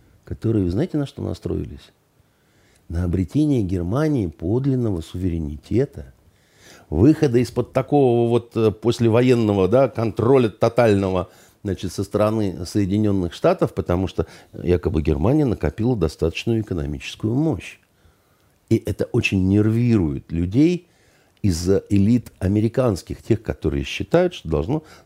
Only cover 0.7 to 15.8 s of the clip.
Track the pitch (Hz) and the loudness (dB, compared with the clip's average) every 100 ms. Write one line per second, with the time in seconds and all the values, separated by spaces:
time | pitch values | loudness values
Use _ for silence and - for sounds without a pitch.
0.7 | 98 185 151 139 - 98 92 90 87 78 | -2 -2 -4 -6 -6 -8 -8 -6 -6 -6
1.7 | 73 - _ _ _ _ _ _ _ _ | -14 -20 _ _ _ _ _ _ _ _
2.7 | _ - 82 90 90 87 139 151 131 92 | _ -8 -4 -2 -2 -2 0 2 0 0
3.7 | 92 87 127 156 139 87 - 82 120 139 | -4 -2 -2 0 0 -2 -4 -2 0 0
4.7 | 127 117 87 80 90 92 82 76 76 - | 0 -2 -4 -6 -6 -4 -2 -6 -10 -4
5.7 | 104 143 - 67 _ _ _ _ _ - | -2 -2 -6 -18 _ _ _ _ _ -20
6.7 | - _ 78 127 151 147 117 117 120 113 | -20 _ 4 4 6 2 2 0 -4 -2
7.7 | 131 - 143 131 120 117 117 - 113 110 | -4 0 2 4 2 2 0 -2 0 0
8.7 | 90 117 - 113 113 127 120 107 101 92 | 2 -2 2 2 4 4 4 2 2 4
9.7 | 127 131 - 113 - 107 135 110 - 113 | 4 2 0 -4 0 4 4 2 0 0
10.7 | - 117 98 95 92 87 - _ _ 104 | 4 4 4 2 -2 -4 -12 _ _ -8
11.7 | 87 92 - 98 101 107 110 98 85 90 | -6 -6 -6 -4 0 0 0 -2 -6 -4
12.7 | 107 95 104 107 98 87 - 160 185 156 | -2 0 2 2 0 -2 -2 -2 0 -2
13.7 | - 87 90 92 - 82 - - - 80 | -4 -2 -2 -2 -4 -8 -12 -20 -8 0
14.7 | 87 - 80 78 71 90 151 135 92 73 | 0 0 -2 0 0 2 2 0 -2 -4
15.7 | - | -2